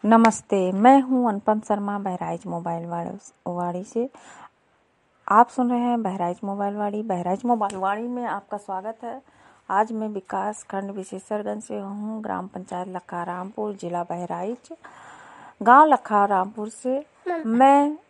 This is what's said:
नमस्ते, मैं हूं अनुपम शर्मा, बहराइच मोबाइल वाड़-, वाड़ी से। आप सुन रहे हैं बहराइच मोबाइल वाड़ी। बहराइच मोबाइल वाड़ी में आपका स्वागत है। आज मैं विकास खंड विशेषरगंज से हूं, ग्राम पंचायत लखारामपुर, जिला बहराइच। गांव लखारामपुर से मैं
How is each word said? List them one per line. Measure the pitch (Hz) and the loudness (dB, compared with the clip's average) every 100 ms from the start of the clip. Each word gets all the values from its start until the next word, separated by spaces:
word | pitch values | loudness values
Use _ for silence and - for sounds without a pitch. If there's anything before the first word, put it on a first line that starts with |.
| 208 | 6
नमस्ते, | 226 226 220 _ 196 185 | 6 6 4 _ 0 0
मैं | 185 233 277 | 4 8 8
हूं | 254 254 240 | 6 0 0
अनुपम | 202 220 214 | 0 0 0
शर्मा, | - 202 202 202 | 0 -2 -2 -4
बहराइच | 196 180 165 170 180 | -6 -6 -6 -6 -6
मोबाइल | 170 170 170 170 | -8 -6 -8 -6
वाड़-, | 170 175 190 - _ - | -8 -8 -12 -18 _ -10
वाड़ी | 175 175 175 | -6 -6 -6
से। | 202 233 262 - - - - _ _ _ _ _ _ _ - | -8 -6 -6 -8 -20 -20 -20 _ _ _ _ _ _ _ 2
आप | 208 240 | 4 4
सुन | - 247 | 2 -2
रहे | 240 | 0
हैं | 240 240 | -2 -2
बहराइच | 208 190 175 180 | -4 -4 -4 -4
मोबाइल | 202 202 202 208 | -6 -4 -4 -4
वाड़ी। | 208 208 | -6 -6
बहराइच | 220 180 175 190 240 | -6 -4 -2 -4 0
मोबाइल | 240 202 196 | 0 -2 -2
वाड़ी | 190 208 240 | -4 -4 -6
में | 247 240 | -6 -6
आपका | 196 _ 208 | -8 _ -12
स्वागत | 202 190 202 226 | -8 -10 -8 -12
है। | 233 254 _ _ _ _ _ | -12 -14 _ _ _ _ _
आज | 196 220 | 0 0
मैं | 220 214 | -2 -4
विकास | 208 - 196 202 214 | -6 -6 -4 -4 -8
खंड | - 196 196 | -8 -8 -6
विशेषरगंज | 196 190 190 - 208 208 214 | -10 -10 -12 -8 -6 -6 -8
से | - 214 | -8 -10
हूं, | 196 208 208 220 | -8 -10 -8 -8
ग्राम | 214 185 180 | -8 -8 -8
पंचायत | 190 185 180 185 | -12 -10 -10 -8
लखारामपुर, | 185 - 175 175 180 185 220 214 | -10 -10 -10 -8 -8 -10 -8 -8
जिला | 196 175 175 | -8 -6 -6
बहराइच। | 170 175 175 175 185 240 _ 330 - - - - - - - _ | -6 -8 -6 -6 -6 -8 _ -20 -20 -20 -20 -20 -20 -20 -20 _
गांव | 208 262 311 | 8 8 10
लखारामपुर | 262 - 208 202 196 208 220 214 | 6 2 2 4 2 0 -6 -10
से | - 254 269 302 _ - 339 302 | -8 -4 -4 -6 _ -6 -4 0
मैं | 233 262 277 294 302 _ | 6 8 8 4 -2 _